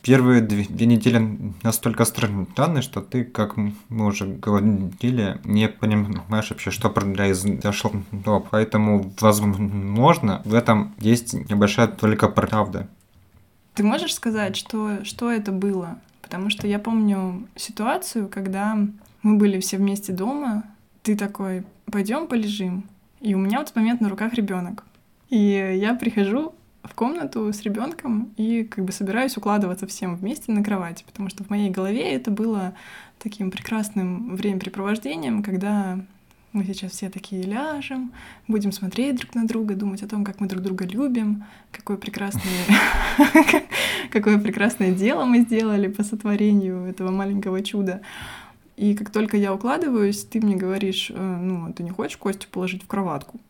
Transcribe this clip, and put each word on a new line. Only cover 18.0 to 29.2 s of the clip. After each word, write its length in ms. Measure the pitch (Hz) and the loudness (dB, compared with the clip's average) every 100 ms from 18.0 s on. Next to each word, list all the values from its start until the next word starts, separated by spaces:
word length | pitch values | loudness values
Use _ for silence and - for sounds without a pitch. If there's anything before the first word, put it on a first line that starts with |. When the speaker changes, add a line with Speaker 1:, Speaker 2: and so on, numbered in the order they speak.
| - 226 196 | -4 -6 -6
Speaker 2:
когда 480 | 196 190 190 208 214 208 - - _ | -6 -6 -2 -2 0 -2 -4 -20 _
мы 120 | 208 208 | 4 6
были 220 | 208 190 | 6 4
все 180 | 185 196 | -2 0
вместе 360 | 196 202 202 | 0 0 -4
дома, 500 | 185 202 285 277 214 - - _ _ | -4 -2 -2 -2 -4 -6 -20 _ _
ты 140 | - 208 | -2 0
такой: 480 | 202 202 196 185 190 _ - | -2 -4 -6 -6 -8 _ -6
"Пойдём 360 | 208 196 269 320 | -2 0 -2 -2
полежим". 560 | 240 208 208 185 180 - _ _ _ | -2 -2 -2 -4 -4 -8 _ _ _
И 120 | 233 | 0
у 60 | 190 | 2
меня 180 | 190 240 | 2 0
в 40 | |
этот 120 | 302 226 | -2 0
момент 260 | 220 240 | 2 2
на 80 | 208 | 0
руках 240 | 190 220 240 | 0 -2 -2
ребёнок. 500 | 196 185 180 - - _ _ _ _ | -2 -2 -6 -10 -16 _ _ _ _
И 80 | 226 202 196 190 190 | 4 4 4 0 0
я 120 | 208 247 | 0 0
прихожу 580 | 226 208 196 240 311 - _ _ | 0 2 2 0 -2 -10 _ _
в 100 | - - | -16 -4
комнату 560 | 233 339 277 240 208 | -2 -2 -6 -4 -4
с 100 | 208 | -2
ребёнком 720 | 214 208 269 370 269 214 240 - | -4 -4 -4 -6 -2 -2 -2 -2
и 260 | 220 233 | 0 0
как 220 | 220 - 190 | -2 -4 -4
бы 60 | |
собираюсь 420 | - 196 220 | -2 -2 0